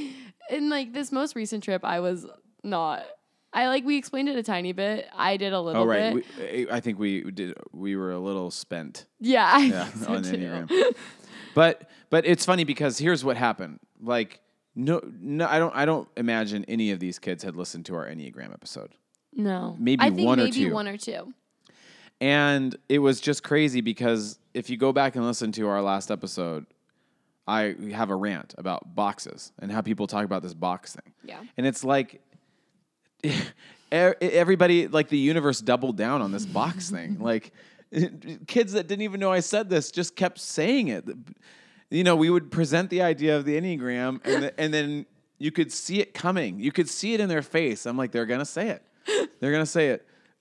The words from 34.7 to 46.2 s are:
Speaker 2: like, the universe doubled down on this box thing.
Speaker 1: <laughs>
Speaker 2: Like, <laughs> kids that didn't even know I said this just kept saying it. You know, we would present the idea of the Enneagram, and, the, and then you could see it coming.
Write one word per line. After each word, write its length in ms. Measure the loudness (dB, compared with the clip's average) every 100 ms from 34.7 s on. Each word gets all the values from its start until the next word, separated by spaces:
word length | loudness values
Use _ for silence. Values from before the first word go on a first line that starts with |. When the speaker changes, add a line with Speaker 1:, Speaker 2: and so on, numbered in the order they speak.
| 6 4
Speaker 2:
like, 220 | 2 2
the 80 | 4
universe 420 | 4 4 2 0
doubled 380 | 2 2 2 -2
down 240 | 0 0
on 100 | -2
this 140 | -4 -4
box 440 | -2 -2 -2 -8
thing. 280 | -8 -6 -4
Speaker 1:
<laughs> 40 |
Speaker 2:
Like, 280 | 0 -2 -2 _ -20 _ _
<laughs> 560 | -2 -2 -2 -16 -16 -2
kids 260 | 0 2
that 140 | 0 -2
didn't 160 | -2
even 160 | -4 -2
know 120 | 0
I 80 | 2
said 300 | 2 0 2
this 220 | 0 0
just 240 | -4 -4 -2
kept 240 | -2 -2
saying 480 | -10 -2 0 2 0
it. 180 | -4 -8 -12 -14 -20 -20 -20 _ _ -4
You 140 | 2
know, 120 | 4 6
we 140 | 6
would 200 | 4 2
present 380 | -2 2 2 2
the 120 | 2
idea 340 | 2 2 2 2
of 80 | 2
the 140 | 0
Enneagram, 600 | 0 -2 -2 -2 -2 -4
and, 200 | 0 0
the, 160 | 0 -2
and 140 | 0
then 320 | 0 0 -4 -8 _ _ -8
you 140 | -4
could 200 | 0 0
see 280 | -2 -4 -2
it 140 | -2
coming. 460 | -2